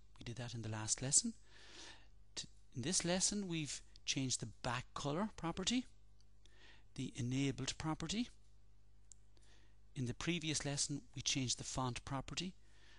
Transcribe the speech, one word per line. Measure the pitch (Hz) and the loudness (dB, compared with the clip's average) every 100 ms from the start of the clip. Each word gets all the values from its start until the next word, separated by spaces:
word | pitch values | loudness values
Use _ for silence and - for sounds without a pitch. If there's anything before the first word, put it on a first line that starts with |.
| - - | -12 -10
We | |
did | 117 117 | -6 -4
that | 120 | -4
in | 117 | -2
the | 110 | -2
last | 107 110 - | 0 2 2
lesson. | 127 - 233 - - - - - - - - - - | 8 8 6 -2 -12 -16 -14 -12 -12 -12 -16 -16 -10
T-, | - - - - | -8 -8 -12 -10
in | 135 | -2
this | 117 190 | 2 4
lesson, | 170 185 - 208 190 | 6 6 4 2 2
we've | 165 147 - - - - | 0 0 -4 -8 -6 0
changed | - 131 - | 4 4 2
the | 120 - | 0 -2
back | 127 120 - | 0 0 0
color | - 143 151 208 - | -2 2 4 2 0
property, | 165 170 185 247 - - - - - - - - - - - | -2 2 4 4 2 -8 -16 -16 -16 -16 -16 -16 -16 -16 -12
the | - 131 - | -4 -4 0
enabled | 120 131 139 127 131 - | 2 6 4 4 0 0
property. | 160 156 160 196 247 - - - - - - - - - - - - - - - - | 0 0 2 2 0 -4 -16 -16 -16 -16 -16 -16 -16 -14 -14 -16 -14 -16 -16 -16 -10
In | - 120 | -2 0
the | |
previous | 123 - 175 156 143 | 0 2 2 4 2
lesson, | 147 143 - 143 - | 4 2 2 0 -4
we | - | -2
changed | - 143 127 - | 2 4 4 2
the | |
font | - - 127 123 - | 0 2 2 0 -2
property, | 135 - 147 180 - - - - | -2 -2 -2 -4 -6 -16 -16 -16